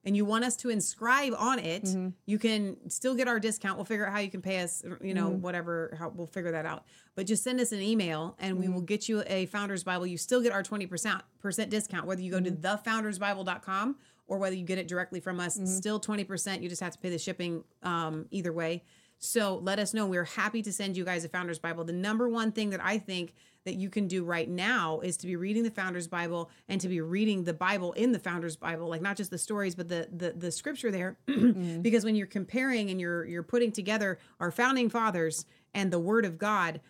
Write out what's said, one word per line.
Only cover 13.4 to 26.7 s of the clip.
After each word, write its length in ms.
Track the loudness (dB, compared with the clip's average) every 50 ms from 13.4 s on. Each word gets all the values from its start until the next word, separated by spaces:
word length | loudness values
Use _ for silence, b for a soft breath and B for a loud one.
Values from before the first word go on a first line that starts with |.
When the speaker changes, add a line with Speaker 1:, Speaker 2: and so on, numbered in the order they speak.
| -2
Speaker 1:
dot 180 | -4 -4 -4
com 340 | -4 -4 -2 0 0 0 -2 b b b b b b
or 140 | -4 -2 0
whether 160 | 0 0 0
you 100 | -2 -2
get 140 | -2 -2 -2
it 80 | -2 -2
directly 320 | -2 -2 -2 -2 -4 -6
from 200 | -4 -4 -2 -2
us, 160 | -2 -2 -2 0
Speaker 2:
Mm-hmm. 100 | 0 0
Speaker 1:
still 320 | 0 0 0 0 -2 -2
twenty 240 | -2 -2 -2 -2 -2
percent. 400 | -4 -4 -4 -4 -4 -4 -4 -4
You 60 | -6
just 120 | -6 -4
have 120 | -6 -6 -8
to 60 | -6
pay 120 | -4 -4
the 80 | -2 -2
shipping, 440 | -2 -4 -4 -2 -2 -2 -2 -4 -6 -10 _ _ -4
um, 420 | -2 -2 0 0 -2 -2 -4 -6 -4
either 200 | -4 -2 -2 -2
way. 320 | -2 0 0 0 -2 -2 b b b b b b b b
So 400 | -6 0 0 2 2 2 0 0
let 160 | 0 0 0 0
us 160 | 0 0 0
know. 140 | 0 0 2
We're 160 | 2 0 0
happy 400 | 0 0 0 0 0 0 0 -2
to 100 | -2 -2
send 240 | -2 -2 -2 -2 -2
you 80 | -2
guys 180 | 0 -2 -2 -2
a 40 | -2
Founders 300 | -4 -4 -2 -2 -4 -4
Bible. 240 | -4 -4 -4 -2 -4
The 100 | -2 -2
number 340 | 0 0 2 2 2 2 2
one 240 | 2 2 2 2
thing 200 | 2 2 0 0
that 120 | -2 0 0
I 140 | 0 0 0
think 380 | 0 -2 -4 -4 -4 -6 -8 b b b b b b
that 100 | -6 -4
you 160 | -2 -4 -2
can 160 | 0 0 0 2
do 160 | 0 0 0
right 260 | 0 0 0 0 0
now 500 | -2 0 2 2 2 2 2 2 0 -2
is 140 | -2 -2 -4 -4
to 100 | -4 -4
be 80 | -4
reading 260 | -2 -2 0 2 2
the 80 | 2 2
Founders 380 | 0 -2 -4 -2 -2 -4 -4 -4
Bible 420 | -4 -2 -2 -2 -2 -2 -4 -6 B B B
and 140 | B